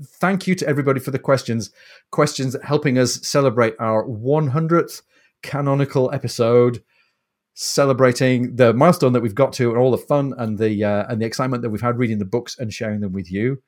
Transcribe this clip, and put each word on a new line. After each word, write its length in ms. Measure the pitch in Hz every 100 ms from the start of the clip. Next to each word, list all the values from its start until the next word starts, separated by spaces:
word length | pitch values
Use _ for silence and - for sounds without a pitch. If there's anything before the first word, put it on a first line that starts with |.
thank 420 | 139 - 175 196 185
you 80 | 185
to 120 | -
everybody 320 | 143 139 139
for 100 | 139
the 80 | 131
questions, 540 | - 135 - 113 104 _ - - -
questions 440 | - 147 - 131 123
helping 360 | - 147 151 127
us 260 | 123 - -
celebrate 460 | 147 135 117 113 -
our 260 | 113 110 110
one 420 | 107 123 147 151
hundredth 540 | 139 165 170 - - _ _ _ _
canonical 680 | - 139 143 139 139 139 127
episode, 680 | 135 120 - 117 120 123 120 _ _ _ _ _ _ _ -
celebrating 1000 | - - 139 127 127 120 131 127 123 123
the 160 | 120 117
milestone 380 | 160 170 131
that 80 | 123
we've 120 | 113
got 180 | 101 135
to 160 | - 120
and 100 | 117
all 100 | 131
the 60 | 120
fun 360 | - 147 139 127
and 220 | 113 104
the, 240 | 110 104
uh, 220 | 104 104 101
and 100 | 117
the 60 | 113
excitement 380 | - 131 123
that 80 | 120
we've 100 | 107
had 160 | 120 120
reading 220 | 123 110
the 60 | 95
books 320 | 120 123 -
and 120 | 120
sharing 260 | 98 110 104
them 140 | 101
with 180 | 95 82
you. 320 | 95 120 135